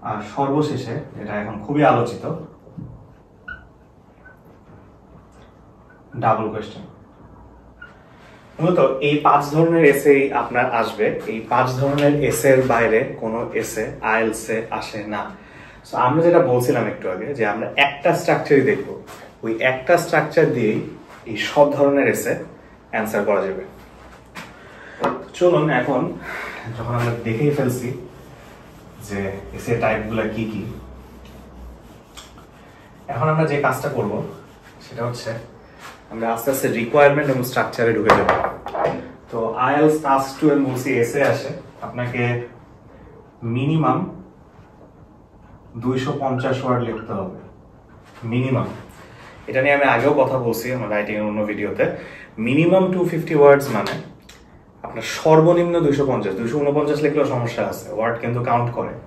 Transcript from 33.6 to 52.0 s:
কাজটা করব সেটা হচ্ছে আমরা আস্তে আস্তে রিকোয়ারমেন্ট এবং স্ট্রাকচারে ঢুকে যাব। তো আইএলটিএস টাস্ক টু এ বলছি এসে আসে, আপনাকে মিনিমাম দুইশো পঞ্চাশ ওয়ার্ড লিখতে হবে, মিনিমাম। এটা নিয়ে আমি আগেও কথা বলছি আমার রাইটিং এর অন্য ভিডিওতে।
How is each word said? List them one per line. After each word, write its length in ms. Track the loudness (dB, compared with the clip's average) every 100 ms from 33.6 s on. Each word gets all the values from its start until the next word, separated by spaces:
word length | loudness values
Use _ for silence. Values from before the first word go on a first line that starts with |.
কাজটা 280 | -2 -2 -4
করব 340 | -4 -4 -4 -8 -12 -20 -20 -20 -20 -18
সেটা 160 | -8 -6
হচ্ছে 280 | -6 -8 -10 -12 -20 -20 -20 -20 -20 -14
আমরা 240 | -6 -4
আস্তে 180 | -2 -2
আস্তে 160 | -2 0
রিকোয়ারমেন্ট 600 | -2 0 6 6 6 0
এবং 140 | 0
স্ট্রাকচারে 500 | 0 -2 -2 0 0
ঢুকে 160 | 2 4
যাব। 180 | 4 4 0 -2 -6 -10 -4 -2 -4 -10 -18 -10
তো 220 | -6 -4
আইএলটিএস 480 | -2 0 4 4 2
টাস্ক 380 | 0 0 0 0
টু 100 | 2
এ 60 | 2
বলছি 380 | 0 -2 -2
এসে 300 | 0 0 2
আসে, 260 | 0 0 -4 -12 -14 -16
আপনাকে 640 | -12 -8 -6 -2 -2 -2 -6 -16 -20 -20 -20 -20 -20 -20 -20 -12
মিনিমাম 800 | -6 -4 0 0 0 0 -4 -10 -18 -20 -20 -20 -20 -20 -20 -20 -20 -20 -20 -20 -20 -20 -18 -6
দুইশো 400 | -2 -2 -2 -2
পঞ্চাশ 460 | -2 -2 -2 -2 0
ওয়ার্ড 180 | -2
লিখতে 300 | -2 -6 -6
হবে, 260 | -6 -6 -10 -18 -20 -20 -20 -20 -20 -20 -14
মিনিমাম। 440 | -4 -2 0 -2 -2 -8 -18 -20 -20 -20 -20 -18 -4
এটা 140 | 0
নিয়ে 120 | 4
আমি 100 | 4
আগেও 300 | 4 4 2
কথা 240 | 4 2 2
বলছি 360 | -2 -2 -4
আমার 180 | -6 -2
রাইটিং 240 | -2 -2 -4
এর 60 |
অন্য 240 | -4 -2 -4
ভিডিওতে। 400 | -4 -6 0 -2 -2